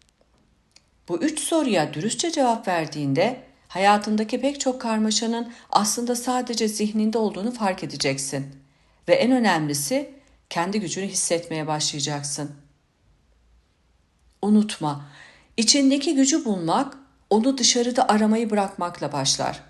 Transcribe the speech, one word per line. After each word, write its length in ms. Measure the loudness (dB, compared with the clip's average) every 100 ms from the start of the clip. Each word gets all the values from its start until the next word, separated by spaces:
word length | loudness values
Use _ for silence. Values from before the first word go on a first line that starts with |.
| _ _ _ _ _ _ _ _ _ _ -6
Bu 80 | -2
üç 220 | -2 -2
soruya 540 | -2 0 2 2 0
dürüstçe 380 | -2 -4 -2 -2
cevap 360 | 2 2 0 -2
verdiğinde 760 | -2 -2 -4 -2 2 0 -2 -12 _ -10
hayatındaki 760 | 2 4 4 2 -2 0 -2
pek 180 | -2 -2
çok 220 | -2 -2
karmaşanın 720 | -2 0 2 0 0 -2 -6 -12 2
aslında 460 | 2 4 0 -2 -2
sadece 520 | -2 -2 -2 -2 -2
zihninde 500 | 0 -2 0 0 2
olduğunu 340 | 0 -2 -4
fark 320 | -2 -2 -2
edeceksin. 720 | -4 -4 -2 -2 -4 -6 -8 -12 _ _ _ _ 2
Ve 60 |
en 180 | 4 4
önemlisi 840 | 4 4 2 0 -2 -2 -2 -4 -14 _ _ -8
kendi 300 | -4 -2 -2
gücünü 280 | -4 -4 -4
hissetmeye 600 | -4 -2 -2 -2 -6 -4
başlayacaksın. 840 | -2 -2 -4 -4 -4 -6 -6 -8 -10 -20 _ _ _ _ _ _ _ _ _ _ _ _ _ _ _ _ _
Unutma, 600 | 4 4 4 -2 -4 -6 -10 -20 -20 -20 _ -2
içindeki 580 | 2 4 4 2 0 2
gücü 300 | 2 2 0
bulmak, 520 | -2 0 0 -2 -8 -20 _ 0
onu 280 | 2 2 2
dışarıda 500 | 2 2 0 2 2
aramayı 420 | 4 4 2 0
bırakmakla 640 | 0 -2 -4 -8 -6 -6
başlar. 520 | -2 -2 -2 -2 -6